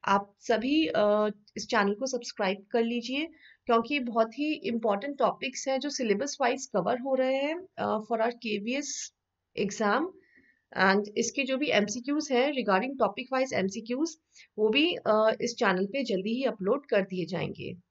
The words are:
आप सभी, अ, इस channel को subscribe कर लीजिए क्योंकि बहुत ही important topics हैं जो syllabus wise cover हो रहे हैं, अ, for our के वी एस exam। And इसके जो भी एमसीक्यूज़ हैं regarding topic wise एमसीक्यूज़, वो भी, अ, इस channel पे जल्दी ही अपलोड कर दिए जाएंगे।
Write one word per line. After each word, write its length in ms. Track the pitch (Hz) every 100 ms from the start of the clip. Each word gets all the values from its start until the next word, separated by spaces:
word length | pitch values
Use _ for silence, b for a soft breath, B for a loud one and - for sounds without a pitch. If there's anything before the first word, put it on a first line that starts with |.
आप 300 | - 202 202 _
सभी, 460 | - 220 247 302 320
अ, 160 | - 208 208 214 208 _ -
इस 100 | -
channel 280 | 233 202
को 120 | 208 269
subscribe 600 | 254 240 - 196 196 -
कर 100 | 240
लीजिए 440 | 233 240 233 269 320 320 B B -
क्योंकि 320 | 233 226 294
बहुत 380 | 240 226 226 226
ही 140 | 302
important 680 | 302 - 233 226 196 277 285
topics 480 | 220 - 269 254 -
हैं 100 | 262
जो 100 | 285
syllabus 460 | 277 240 202 277 -
wise 260 | 254 262 -
cover 340 | 202 180 247
हो 140 | 262
रहे 200 | 262 262
हैं, 220 | 269 285 330 370 -
अ, 80 | 208 214
for 200 | 214 226
our 100 | 226
के 240 | 240 233 208
वी 160 | 202 269
एस 360 | 285 - - _ _ _ _ -
exam। 500 | 196 - 208 220 349 - b b b b b -
And 300 | 190 196 208 220
इसके 280 | 226 -
जो 120 | 262 262
भी 140 | 294
एमसीक्यूज़ 640 | - 202 226 247 294 302
हैं 140 | 254 269
regarding 440 | 269 208 190 254 269
topic 340 | 214 185 254 262
wise 160 | 262
एमसीक्यूज़, 640 | - 190 214 220 247 330 - _ B B -
वो 100 | 214
भी, 260 | 247 320
अ, 420 | - - 214 220 220
इस 140 | 233 233
channel 280 | 220 185 196
पे 180 | 277
जल्दी 300 | 247 190 190
ही 100 | 233
अपलोड 420 | 269 - 185 269 277
कर 160 | 208
दिए 240 | 190 185 165
जाएंगे। 480 | 175 - - 143 180 _